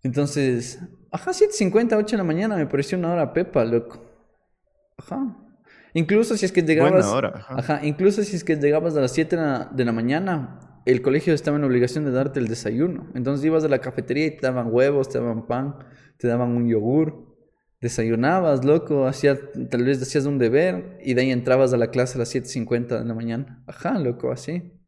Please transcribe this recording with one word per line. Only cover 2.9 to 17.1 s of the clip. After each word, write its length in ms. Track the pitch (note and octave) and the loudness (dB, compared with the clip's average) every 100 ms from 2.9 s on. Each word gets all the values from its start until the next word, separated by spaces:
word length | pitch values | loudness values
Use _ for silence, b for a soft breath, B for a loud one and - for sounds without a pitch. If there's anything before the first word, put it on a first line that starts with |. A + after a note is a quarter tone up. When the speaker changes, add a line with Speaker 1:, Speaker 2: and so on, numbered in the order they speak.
| F#3 | -2
Speaker 1:
una 160 | E3+ | -2
hora 200 | F3 D3 | 0 0
pepa, 320 | - F3+ - | -2 0 0
loco. 380 | A#2 A#2 - - - _ _ _ _ _ _ _ _ _ | 2 0 -2 -18 -20 _ _ _ _ _ _ _ _ _
Ajá. 400 | - A#3 C4+ - - _ b b b | -12 -6 -6 -8 -20 _ b b b
Incluso 440 | E3 D#3+ G#3 A3+ A3 | -4 2 2 2 0
si 100 | F#3 | 2
es 60 | |
que 100 | F#3 | 2
Speaker 2:
Buena 120 | D#3+ | 4
Speaker 1:
llegabas, 320 | D#3 - - G2+ | 4 6 6 4
Speaker 2:
hora, 260 | A#2 C3 | 2 0
ajá. 200 | - G#2 C3 | -6 -10 -6
Speaker 1:
ajá, 220 | B2+ D3+ D3 | -4 -2 -2
incluso 360 | D3 F#3+ G3+ | 2 2 2
si 140 | G3+ F#3+ | -2 -4
es 80 | |
que 120 | - D3+ | -2 0
llegabas 400 | C#3+ D3+ E3+ D3+ | 2 2 0 0
a 40 | |
las 120 | B2+ | 0
siete 240 | B2+ D#3+ E3+ | 0 0 0
de 60 | |
la, 280 | D#3 C3 - | 0 -2 -4
de 140 | C3 | -2
la 80 | A#2+ | 0
mañana, 880 | A2+ A#2 D3 F#3+ E3 B2+ - - - - | 0 0 -2 -2 -4 -6 -12 -20 -8 0
el 160 | B2+ | 2
colegio 320 | C#3+ C#3 D3 | 4 0 2
estaba 220 | D3+ - D3 | 0 2 0
en 60 | |
la 40 | C#3+ | 2
obligación 380 | B2 A#2+ C#3 D3 | 2 2 0 -2
de 60 | |
darte 280 | B2+ C3+ C3 | -2 -2 -2
el 80 | A#2 | -4
desayuno. 640 | A2+ G#2+ A2+ E3 D#3 - | -4 -4 0 -2 -2 -10
Entonces 300 | - B2+ C#3 | -6 -2 0
ibas 200 | D3+ D#3+ | 2 2
a 40 | D#3 | 2
la 120 | C3+ | 0
cafetería 460 | B2+ B2+ - C3 D#3 | -2 -8 -4 -2 -2
y 40 | D3 | -2
te 100 | C3 | -2
daban 220 | B2+ A#2 | -2 0
huevos, 400 | A#2 C3+ C#3+ C3 | 2 4 2 0
te 80 | B2+ | -2
daban 280 | A#2+ A2+ - | -4 -4 -4
pan, 300 | B2 C3+ C#3+ B B B _ | -4 -4 -8 B B B _
te 100 | B2 | -2
daban 300 | A#2+ B2 A#2+ | 0 0 0
un 120 | A#2+ | 2
yogur. 600 | A2+ A2 C#3+ D#3 | 2 2 2 0